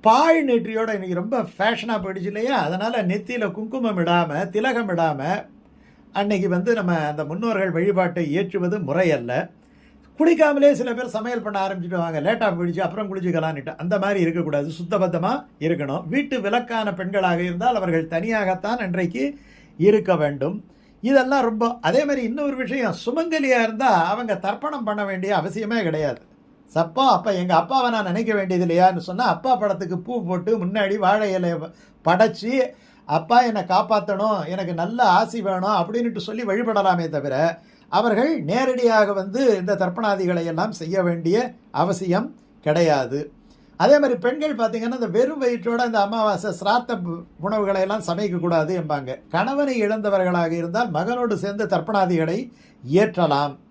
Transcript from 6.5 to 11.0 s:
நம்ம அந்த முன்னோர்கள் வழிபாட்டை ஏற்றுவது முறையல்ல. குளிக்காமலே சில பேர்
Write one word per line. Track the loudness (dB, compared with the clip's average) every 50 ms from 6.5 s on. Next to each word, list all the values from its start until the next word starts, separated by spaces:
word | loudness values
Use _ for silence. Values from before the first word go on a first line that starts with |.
| 0 0 0 0 0
நம்ம | 0 2 0 0
அந்த | 0 0 -2 -4 -4 -6
முன்னோர்கள் | -6 -6 -4 -4 -2 -2 0 -2 0
வழிபாட்டை | 0 0 0 2 2 2 0 0 0 -2 -4 -2 -2
ஏற்றுவது | -2 -2 -2 -2 -2 -2 -2 -2 -2
முறையல்ல. | -4 -2 0 2 2 2 2 0 -2 -2 -4 -4 -4 -6 -12 _ _ _ _ -20 _ -20 _ -20 -20 -20 _ 2
குளிக்காமலே | 4 4 6 6 4 4 6 6 6 6
சில | 6 4 -2 -4 -4
பேர் | -4